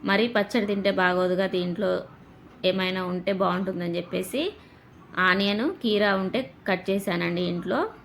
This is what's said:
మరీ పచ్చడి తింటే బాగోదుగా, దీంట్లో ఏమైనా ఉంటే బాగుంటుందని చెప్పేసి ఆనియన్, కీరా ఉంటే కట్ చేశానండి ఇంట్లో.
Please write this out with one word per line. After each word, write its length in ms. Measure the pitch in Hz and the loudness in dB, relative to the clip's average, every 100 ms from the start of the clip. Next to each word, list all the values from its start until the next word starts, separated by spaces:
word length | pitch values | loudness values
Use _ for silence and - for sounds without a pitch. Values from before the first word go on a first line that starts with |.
| 202 | 2
మరీ 180 | 196 233 | 2 2
పచ్చడి 340 | 226 202 240 208 | 0 0 0 0
తింటే 200 | 202 196 196 | 0 2 2
బాగోదుగా, 480 | 180 180 180 180 190 | 2 4 2 2 0
దీంట్లో 360 | 185 180 175 190 185 - - - - - - 185 | 0 -2 -2 0 -2 -4 -18 -20 -20 -20 -2 0
ఏమైనా 300 | 190 185 185 180 | 2 0 -2 -4
ఉంటే 200 | 180 180 196 | -2 -2 0
బాగుంటుందని 560 | 190 180 190 180 175 170 | 2 2 -2 -4 -4 -4
చెప్పేసి 440 | 175 180 185 254 349 - - - - - - - 185 | -4 -6 -4 -4 -4 -6 -20 -20 -20 -20 -8 0 2
ఆనియన్, 360 | 185 202 208 285 381 | 4 2 0 -2 -2
కీరా 300 | 233 208 208 190 | 0 2 4 2
ఉంటే 200 | 190 233 262 - - | 0 -2 -4 -8 -2
కట్ 160 | 185 185 | -2 0
చేశానండి 520 | 196 196 175 170 175 175 | -2 0 0 0 0 -2
ఇంట్లో. 280 | 175 175 240 440 - | -2 -2 -2 -2 -6